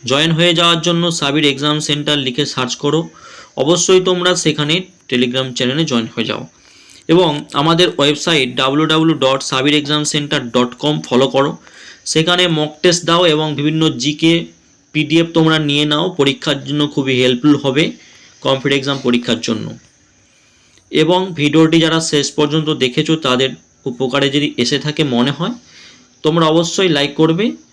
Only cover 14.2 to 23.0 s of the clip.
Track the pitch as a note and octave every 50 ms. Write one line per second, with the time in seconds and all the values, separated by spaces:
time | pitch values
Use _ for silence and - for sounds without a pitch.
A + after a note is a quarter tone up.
14.2 | D#3+ E3 E3+ E3+ E3 - - _ _ _ _ _ _ _ - D3+ D#3 C#3 D#3 E3
15.2 | E3 E3 E3 E3 D#3+ D#3+ D#3+ D#3 D3+ D3 C#3+ D3 D3+ D3+ D3 D3+ E3+ F#3+ - -
16.2 | C#3 C#3 C3+ - - D#3+ C#3+ C#3 C3 C3+ C#3+ D3 D3 C#3+ - D3 C3+ C3+ C3 B2
17.2 | B2+ B2+ B2+ A#2+ C3+ D3 D3 C#3 C#3+ C#3 B2+ D3 E3+ - - - - - - -
18.2 | - - _ _ - C3+ C3+ C3 B2+ C#3+ C#3 C#3 C3 C#3 C#3 C3 C3 B2 A#2+ A#2+
19.2 | A#2+ - A2+ A2+ - - A2+ G#2+ G#2+ A2 A2+ A#2 _ _ _ _ _ _ _ _
20.2 | _ _ _ _ _ _ _ _ _ _ _ _ _ _ - D3 D#3+ E3 F3+ F#3
21.2 | F#3+ F#3+ E3 C#3+ D3 D3 D3 D#3+ D#3+ D#3+ E3 E3 E3 D#3+ D#3+ E3 D#3+ - - C#3+
22.2 | C#3+ - - - D3 D3 D3 D#3+ D3+ D3+ D#3 B2 C3 B2+ B2 D3+